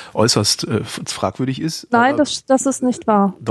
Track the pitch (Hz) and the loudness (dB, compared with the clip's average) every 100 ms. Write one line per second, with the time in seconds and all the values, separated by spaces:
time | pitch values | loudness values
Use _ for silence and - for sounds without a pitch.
0 | - - 110 120 104 - - 107 - - | -10 0 2 2 2 -2 -2 -4 -4 -8
1 | - - 98 - 131 131 160 - - 240 | -10 -4 -4 -2 -4 -2 -6 -8 -2 2
2 | 247 294 285 - - 262 277 254 247 240 | 4 4 0 -2 0 2 2 0 -2 -2
3 | - 208 196 - 113 | 2 2 2 0 0